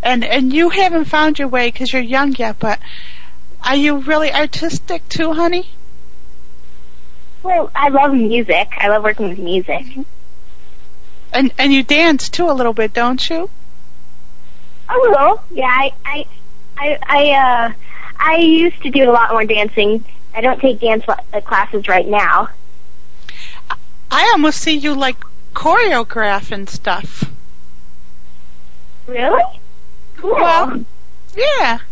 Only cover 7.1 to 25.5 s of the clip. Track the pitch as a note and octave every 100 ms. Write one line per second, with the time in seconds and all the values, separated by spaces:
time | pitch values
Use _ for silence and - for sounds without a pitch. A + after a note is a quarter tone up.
7.1 | - - - F#4 F4+ - - C#4+ C4+ C#4
8.1 | C4+ A3 A#3 G#3+ E3+ G3+ - G#3 G#3+ G#3+
9.1 | G#3 G3+ F#3+ F3 F#3 F3+ D#3 - C4 C4+
10.1 | - - - - - - - - - -
11.1 | - - B3 C4 - C#4 C4+ B3 D4 E4
12.1 | C#4 - - E4+ C4+ A#3+ A3+ A3 A#3+ A#3+
13.1 | B3+ - E4 F#4 - - - - - -
14.1 | - - - - - - - - B4 B4
15.1 | D4 C#4+ G4+ - E4+ C4 B3 C4+ - C4
16.1 | C#4+ - - - - - - G3 G3 -
17.1 | C#4+ D4 C#4 C4 A#3+ A#3 A3 - - -
18.1 | - D4 D#4+ E4 D#4+ E4+ - C#4+ C#4 C4
19.1 | A#3+ A3+ A3+ G#3+ G#3+ G#3 A3 G#3 A3 -
20.1 | - - - A#3+ B3+ C4+ G#3+ A3+ A3 A3
21.1 | - - G#3 - G3 G#3 G#3+ G3+ F#3 F3
22.1 | G#3 F3+ E3+ A3 - - - - - -
23.1 | - - - - - - - - - -
24.1 | C4+ G4 G#4 D4+ D4 D#4+ D4+ C#4+ C#4 C4+
25.1 | B3+ - - -